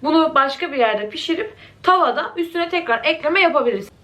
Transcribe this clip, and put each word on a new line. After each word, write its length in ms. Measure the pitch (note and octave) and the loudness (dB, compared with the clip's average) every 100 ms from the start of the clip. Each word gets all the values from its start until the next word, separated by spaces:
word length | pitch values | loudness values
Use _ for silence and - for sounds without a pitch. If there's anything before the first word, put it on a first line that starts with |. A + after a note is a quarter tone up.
bunu 280 | C#4 D#4+ D#4 C4+ | 0 2 4 2
başka 360 | C#4 C#4 E4+ | 0 -2 -6
bir 60 | C#4 | 0
yerde 320 | A3+ G#3+ G#3 | 0 0 -4
pişirip 440 | E4 - E4+ G#4+ - - - | -8 -6 -4 -6 -12 -20 -6
tavada 500 | - F#4 D#4 - - - | 2 4 2 0 -4 -4
üstüne 320 | E4+ F4 E4+ | -6 -4 -2
tekrar 360 | F4+ E4+ A3+ D4 | -2 -2 0 0
ekleme 360 | D#4+ D4 E4+ | 0 0 2
yapabilirsiniz. 520 | F4 C#4+ A#3+ G3 - _ | 2 2 0 -2 -6 _